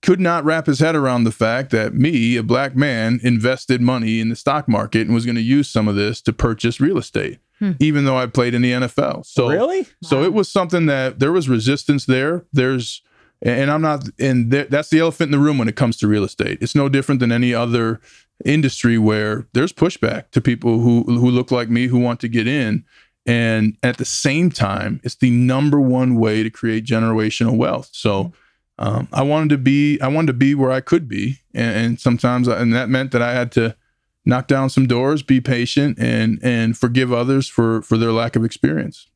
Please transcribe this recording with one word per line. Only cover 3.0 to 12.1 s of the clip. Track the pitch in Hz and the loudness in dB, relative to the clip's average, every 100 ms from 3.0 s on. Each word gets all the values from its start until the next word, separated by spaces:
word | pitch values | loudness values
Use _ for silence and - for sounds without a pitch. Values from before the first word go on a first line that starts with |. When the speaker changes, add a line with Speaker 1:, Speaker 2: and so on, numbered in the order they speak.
| 113 120 | 0 0
Speaker 1:
invested | 123 117 117 127 - 123 | 0 0 0 -2 -2 0
money | 120 127 113 113 | 2 0 -2 -2
in | 113 | -2
the | 113 | -2
stock | - 147 139 | -2 -2 0
market | 104 107 113 107 | -2 0 -2 0
and | |
was | 117 117 | 0 0
gonna | 117 | -2
use | 113 139 139 | 2 2 2
some | - 107 | 0 0
of | 101 | 0
this | 104 113 | -2 -2
to | - | -4
purchase | 110 123 113 120 117 | 0 -2 0 -4 0
real | 139 180 | 0 0
estate, | 110 104 101 - _ _ | -4 -6 -6 -10 _ _
Speaker 2:
Hmm. | 202 147 | -4 0
Speaker 1:
even | 151 147 139 | 2 2 2
though | 131 | 0
I | 123 | -2
played | 123 120 | 0 0
in | 120 | 2
the | 123 | 0
N | 123 | 0
F | 123 - | -2 -2
L. | 135 131 | -2 -4
So, | - - 123 | -6 -2 0
Speaker 3:
Really? | 160 262 381 - _ | 2 0 -2 -6 _
Speaker 1:
so | 170 135 | -2 0
Speaker 2:
Wow. | 175 | 2
Speaker 1:
it | |
was | 208 190 | 0 0
something | 202 180 175 160 | 0 0 0 2
that | 139 131 - | 0 -2 -2
there | 135 | 0
was | 185 135 | 0 0
resistance | 120 110 147 - 143 | 0 0 -2 0 -2
there. | - | 2